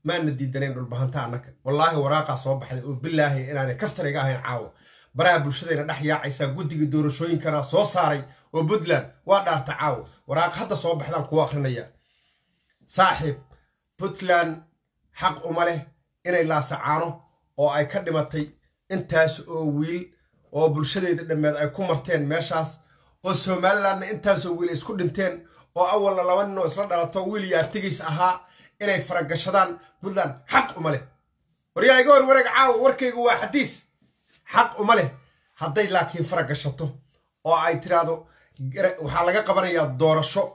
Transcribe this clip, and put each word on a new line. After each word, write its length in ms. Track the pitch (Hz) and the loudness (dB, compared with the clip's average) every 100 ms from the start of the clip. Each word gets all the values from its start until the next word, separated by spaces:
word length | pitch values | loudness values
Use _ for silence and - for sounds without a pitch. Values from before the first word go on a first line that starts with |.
Maana 280 | 151 175 156 | -4 -2 -2
diidanayn 420 | 131 139 135 135 | -4 -4 -4 -6
dhulbahanta 500 | 127 120 120 131 139 | -6 -8 -4 -4 -2
annaka. 260 | 120 123 - _ | -6 -8 -12 _
Wallaahi 320 | 131 143 160 156 | -2 2 2 2
waraaqaa 400 | 139 151 151 123 | 2 0 0 -4
soo 180 | 135 | -2
baxday 280 | 135 - 127 | -4 -4 -10
oo 80 | 135 | -8
billaahi 560 | 127 156 156 147 135 131 | -8 -2 2 2 0 -4
inaanay 260 | 143 135 | -4 -4
kaftan 320 | 120 - - 147 | -4 -6 -4 -4
iga 140 | 147 | -2
ahayn 200 | 135 127 | -2 -2
caawa. 280 | 120 120 110 _ _ - _ | -4 -6 -8 _ _ -20 _
Baraha 240 | 123 180 165 | 2 4 4
bulshadayna 440 | 143 131 170 147 | 2 -6 -4 -4
dhex 180 | - 135 | -2 -4
yaacaysaa, 420 | 151 151 135 131 139 | 0 0 -2 -4 -4
guddiga 300 | 131 147 156 | -4 -6 -2
doorashooyinkana 800 | 151 151 147 135 170 160 160 147 | 0 2 0 -2 -2 -2 0 -2
soo 200 | 131 175 | 2 2
saaray 360 | 208 185 156 143 127 - _ | 2 2 2 0 -6 -20 _
oo 100 | 160 | -4
Puntland 420 | 156 214 165 143 - _ | 0 0 2 -2 -2 _
waa 180 | - 196 | 2 2
dhaarta 280 | 185 156 131 139 | 4 -2 -4 -2
caawa. 240 | 147 120 - _ - | -2 -2 -10 _ -4
Waraaq 260 | 143 175 | 0 0
hadda 220 | 185 - | -2 -6
soo 200 | 185 170 | -4 -2
baxdaan 300 | 165 139 165 135 | -2 -4 -6 0
kuwa 160 | 156 | 0
akhrinaya. 400 | 139 147 139 117 - _ _ _ _ _ _ _ _ _ | 0 -2 -2 -4 -10 _ _ _ _ _ _ _ _ _
Saaxiib, 500 | _ - 185 - 156 139 - _ _ _ _ _ | _ 2 2 2 -4 -6 -14 _ _ _ _ _
Puntland 640 | 190 - 185 175 165 160 _ _ _ _ _ - | -8 -6 2 2 2 -6 _ _ _ _ _ -4
xaq 260 | 185 151 | -4 -4
uma 200 | - 160 | -6 0
leh 140 | 170 165 - _ _ _ | 0 -2 -10 _ _ _
inay 200 | 180 180 | -2 0
laasacaano 640 | 160 151 135 139 127 156 170 - _ _ _ - | 2 0 -2 -6 -2 -2 -2 -8 _ _ _ 0
oo 120 | 143 | 0
ay 140 | 147 147 | 2 -2
ka 120 | 196 | -4
dhimatay 460 | 175 160 143 156 151 _ _ _ _ | -2 -2 -2 -6 -8 _ _ _ _
intaas 500 | 190 - 170 160 160 151 | -6 0 2 2 0 -8
oo 180 | 165 156 143 | -4 -2 -2
wiil 280 | 156 175 180 _ _ _ _ | -2 -4 -8 _ _ _ _
oo 180 | 147 160 | 2 2
bulshadeeda 540 | 147 147 196 180 170 | 2 -2 -2 -2 -2
dhammeed 320 | 160 156 151 | -2 0 0
ay 140 | 147 147 | 0 -4
ku 120 | - | -4
marteen 400 | 185 147 - 160 143 | -2 -2 0 -2 0
meeshaas, 520 | 160 - 160 156 - _ _ _ _ | -4 -2 -4 -4 -10 _ _ _ _
oo 100 | 185 | -4
Somalilandna 720 | - 190 180 185 208 196 190 214 | -2 0 2 2 2 2 -2 -6
intaas 340 | 214 202 180 | -2 0 0
oo 100 | 180 | 0
wiil 160 | 170 175 | -2 -2
isku 220 | 160 - 202 | -4 -6 -4
dhinteen, 360 | 170 196 185 170 - _ _ | -4 -2 -4 -4 -18 _ _
oo 80 | 170 | 0
awalna 380 | 180 208 196 190 | 2 2 2 0
laba 220 | 180 185 202 | 0 0 0
nin 100 | 190 | -2
oo 100 | 170 | -4
isla 180 | 190 202 | -4 -4
dhalato 380 | 175 170 190 | -2 -2 -4
wiil 200 | 190 208 | -4 -6
iyo 140 | 185 170 | -2 -2
abtigiis 420 | 156 208 190 - | -2 -4 -4 -4
ahaa 380 | 160 151 180 - - _ - _ | -4 0 0 0 -8 _ -20 _
inay 220 | 202 185 | -2 -2
faragashadaan 760 | - 180 147 165 190 196 180 175 - _ | -2 -4 -2 -4 2 2 2 -2 -16 _
Puntland 320 | 196 190 156 131 - | -4 -2 -2 -6 0
xaq 260 | - - - | 0 0 -4
uma 140 | 160 | -4
leh. 100 | 139 - _ _ _ _ _ _ | -4 -8 _ _ _ _ _ _
War 100 | - | 4
yaa 140 | 247 254 | 6 6
iga 100 | 254 | 8
hor 120 | 277 262 | 8 8
wareeg 160 | 269 | 6
caawa, 320 | 233 247 262 226 | 6 4 4 6
warkaygu 400 | 262 254 254 240 | 4 4 -2 2
waa 140 | 240 214 | 2 2
xadiis. 300 | - 277 - - _ _ _ _ _ _ - | 0 0 -2 -6 _ _ _ _ _ _ 0
Xaq 260 | 208 240 - | 2 2 0
uma 160 | 208 | 4
leh. 140 | 220 135 - _ _ _ _ | 4 4 -4 _ _ _ _
Hadday 280 | 160 160 196 | -4 0 2
laakiin 360 | 180 160 170 | 0 0 -4
faragashato 640 | - 180 127 143 143 131 147 - _ _ _ _ | -4 -2 -2 -4 -6 -6 -8 -10 _ _ _ _
oo 120 | 160 | 0
ay 200 | 160 165 165 | 2 2 0
tiraahdo, 480 | 185 170 - - - _ _ - 131 | 2 2 2 -4 -8 _ _ -12 -8
"Gara-, 220 | 190 185 180 | 0 0 0
waxaa 240 | 147 160 | -4 0
laga 160 | 175 190 | 2 2
qabanayaa 440 | 190 190 185 170 143 127 | 2 0 2 0 -2 2
doorasho" 440 | 156 156 - 196 - | 2 4 0 -2 -2